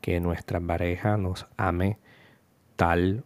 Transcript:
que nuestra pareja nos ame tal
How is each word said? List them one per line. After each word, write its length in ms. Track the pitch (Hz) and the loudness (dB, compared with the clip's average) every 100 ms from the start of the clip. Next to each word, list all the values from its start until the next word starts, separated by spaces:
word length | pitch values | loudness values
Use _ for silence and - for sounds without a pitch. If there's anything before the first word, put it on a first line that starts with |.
que 160 | - 87 | 0 0
nuestra 400 | 87 85 - 90 | 0 -2 -4 -4
pareja 560 | 87 85 87 87 107 104 | -2 -2 0 0 0 0
nos 320 | 92 92 - - | 0 -4 -10 -2
ame 420 | 92 87 95 104 _ - - _ _ _ _ - | 0 2 0 -2 _ -20 -20 _ _ _ _ 0
tal 480 | 85 87 92 107 | 2 4 2 0